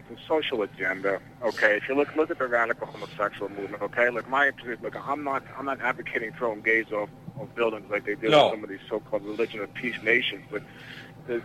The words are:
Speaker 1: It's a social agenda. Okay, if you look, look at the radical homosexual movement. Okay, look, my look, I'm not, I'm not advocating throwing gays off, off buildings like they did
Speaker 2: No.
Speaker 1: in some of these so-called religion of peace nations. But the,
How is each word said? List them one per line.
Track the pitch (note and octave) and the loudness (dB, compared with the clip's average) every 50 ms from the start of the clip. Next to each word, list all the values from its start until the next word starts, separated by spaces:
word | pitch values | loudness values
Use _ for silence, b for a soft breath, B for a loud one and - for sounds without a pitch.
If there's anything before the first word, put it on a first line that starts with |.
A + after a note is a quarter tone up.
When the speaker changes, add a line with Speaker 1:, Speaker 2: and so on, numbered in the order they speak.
| - - | -12 -14
Speaker 1:
It's | A#2 - | -14 -10
a | - | -2
social | - D#3+ D#3 D3 - C3 A2 | 2 2 2 2 2 0 0
agenda. | G2 F#2+ - - F#2+ F#2 F#2+ F#2+ F#2+ G2 G2 F2+ - - - - | 0 0 -2 -4 -2 -2 -2 0 0 0 0 0 -2 -8 -8 -2
Okay, | B2 A2 - - A2+ G#2+ G#2 | -2 -2 2 4 4 4 4
if | G#2 - - | 4 2 0
you | C3 | 2
look, | C#3+ D3 - - | 2 2 2 2
look | D#3 D#3 D#3+ | 0 2 2
at | E3+ - | 0 -2
the | C3 | 0
radical | B2 A#2+ A#2 A#2 A#2 A#2 - A2 | 2 2 2 2 2 0 -2 -4
homosexual | - - G#2 G2+ F2+ - - G#2 G2+ - - G2+ G2 | -8 -8 -10 -10 -8 -4 -2 -2 -2 -2 -4 -6 -6
movement. | G2 G2+ G2 F#2+ G#2 G2+ | -6 -6 -6 -6 -6 -6
Okay, | G2+ G2 - A#2+ A#2+ B2 | -6 -2 2 4 4 4
look, | B2 A#2 - B2 | 2 0 -4 0
my | C3+ C#3 C#3+ C3+ C3 - - B2 A#2 - | 2 4 4 4 2 -2 -6 -8 -6 -6
look, | A#2 G#2+ - A2+ - B2+ | -6 -6 -6 -6 -4 -2
I'm | C#3+ D3 D3 | -2 -2 0
not, | C#3 C3+ B2+ - - - B2+ | -2 -2 -2 -2 -6 -10 -8
I'm | C#3 | -4
not | C#3 C3+ A2+ | -4 -4 -2
advocating | A2+ B2 B2+ B2+ B2 - - B2 A#2 G#2+ - | 0 -2 -2 -2 -4 -4 -4 -4 -4 -4 -6
throwing | - B2+ A2+ G#2+ G#2 | -2 -2 -2 -2 0
gays | - A2+ A2+ A2+ A2 - | 2 4 4 4 2 0
off, | G#2+ G#2 G#2 - - - - - - - | -2 -2 -2 -4 -6 -14 -16 -14 -12 -12
off | G#2+ - - | -12 -8 -2
buildings | A#2 A#2 A2+ A2 G#2 G2 F#2+ | 2 2 2 2 -2 -6 -4
like | G#2 G#2 - | -4 -2 -2
they | G#2 G#2 | -2 -4
did | - A2 A2 | 0 4 8
Speaker 2:
No. | D3+ D3 B2 F#2+ | 8 10 8 8
Speaker 1:
in | F2+ | 4
some | G#2+ G#2+ | 0 -6
of | G2+ | -10
these | G2 F#2+ - - | -12 -10 -8 -4
so-called | A#2 G#2 - - G#2+ G2+ G2 | -4 -4 -4 -2 -4 -4 -4
religion | G#2 G#2 G#2+ A2+ - - G#2+ | -2 -2 -2 -2 -2 -2 -6
of | G2+ G2 - | -8 -8 -6
peace | - B2+ A#2+ A2+ - | -4 -4 -4 -4 -2
nations. | G#2 A2 A#2+ A#2+ - - G#2 F#2+ - - | 2 4 4 4 4 0 -4 -6 -10 -8
But | G#2 G#2 - B B B B B B B B B B B - | -8 -8 -8 B B B B B B B B B B B -8
the, | B2 A#2+ A#2 | -4 -4 -4